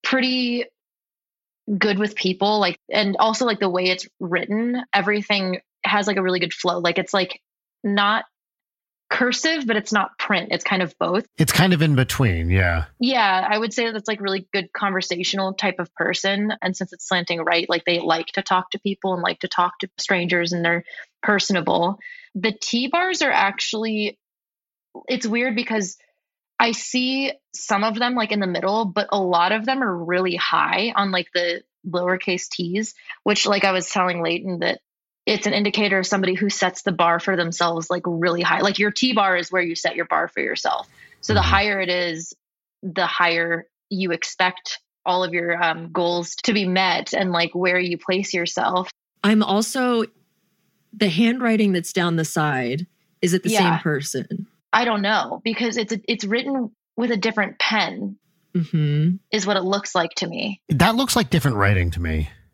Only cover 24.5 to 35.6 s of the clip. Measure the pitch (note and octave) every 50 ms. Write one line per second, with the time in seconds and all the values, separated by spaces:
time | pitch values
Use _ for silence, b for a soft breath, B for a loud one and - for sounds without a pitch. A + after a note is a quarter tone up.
24.5 | _ _ _ _ _ _ _ _ _ - - - B3+ G#3+ - A3 G#3+ A#3 B3 C4
25.5 | A3 A3 A#3 - A3 G#3+ G3 F3+ - _ _ _ _ _ _ _ _ _ _ _
26.5 | _ - A#3 A#3 A3+ - - - - B3+ B3 B3+ C4+ C4+ C4+ C4+ - - _ _
27.5 | - - - - G#3+ G3 G#3 A3+ G#3 A3+ B3 B3 B3 B3 G#3+ G#3 G#3+ G#3 G3 F#3
28.5 | F3 - - F#3+ G#3 A3 A3+ G3 F3 G#3 G3 - - G3+ F#3+ F3+ F3+ E3+ F3 F#3
29.5 | G#3+ A3 G#3+ C4 C4 C4+ B3+ G#3+ F3+ E3+ E3 E3 F3+ F3+ F#3 F#3 F3 F3 - -
30.5 | - - D3 D3 - - G#3 A#3 - - G3+ G3 F#3+ F3+ F3 - - F3 F3 F3
31.5 | E3+ - - _ _ _ - F#3+ E3 F3 F3+ F3+ F#3 F#3 - G3 F3+ F3+ - -
32.5 | - - F3 E3+ F3+ G#3 A3 - B B B B B B B G#3 G#3 G3+ - A3
33.5 | G3+ G3 G3 G3 F#3 F#3 E3+ - - G3+ F3+ F3+ F3 E3+ E3 E3 E3+ - - G3
34.5 | F3+ E3 E3+ F3 - - _ _ _ _ _ _ _ _ _ - G#3+ G3 - G#3
35.5 | G#3+ G#3